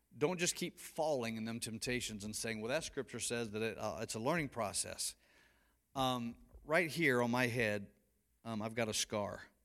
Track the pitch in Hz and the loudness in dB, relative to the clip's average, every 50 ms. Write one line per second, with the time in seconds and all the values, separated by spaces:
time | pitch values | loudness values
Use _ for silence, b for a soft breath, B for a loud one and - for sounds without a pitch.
0 | B B - 117 147 147 185 160 180 165 - - 180 170 - - - - - - | B B -4 0 2 2 2 2 0 0 0 0 -4 -6 -6 -8 -14 -8 -4 -2
1 | 156 156 151 131 117 113 113 113 110 113 113 113 - 117 110 110 - 127 123 123 | 0 2 2 2 0 0 -2 -2 -4 -4 -4 -4 -6 -6 -6 -4 -2 -2 -2 -2
2 | - - 110 101 101 107 107 - - 113 113 107 107 117 135 160 156 - - 143 | -2 -4 -6 -6 -6 -6 -6 -4 -4 -4 -4 -2 -2 -2 -2 -2 -2 -4 -6 -6
3 | 120 - - 117 - - 123 117 117 107 101 107 113 113 95 - - 107 80 82 | -6 -6 -6 -6 -4 -2 -2 -2 -2 -2 -2 -2 -2 -2 -2 -2 -4 -4 -2 -4
4 | 113 - - 117 113 139 170 175 151 127 - 120 110 95 87 - - 95 90 - | -4 -4 -4 -2 0 2 2 2 0 -2 -2 -2 -2 -2 -2 -2 -4 -4 -4 -6
5 | - - - _ b b b b b b b b b b b b b _ - 135 | -6 -6 -8 _ b b b b b b b b b b b b b _ -2 0
6 | 131 127 127 123 117 117 120 - - - - - - 143 151 175 175 156 123 160 | 2 2 2 0 -2 -6 -8 -10 -16 -20 -20 -14 -2 2 4 4 4 4 2 4
7 | 170 139 123 123 120 120 117 123 127 117 110 123 117 107 104 104 98 - - _ | 6 6 8 8 6 6 6 4 4 4 4 4 4 4 2 0 -2 -6 -14 _
8 | _ _ _ _ _ _ _ _ - 117 113 107 107 113 113 120 117 107 104 - | _ _ _ _ _ _ _ _ -8 -6 -4 -4 -4 -2 -2 0 0 0 0 0
9 | - - 113 104 101 95 101 - - - _ _ _ | 0 0 0 0 0 -2 -4 -8 -12 -14 _ _ _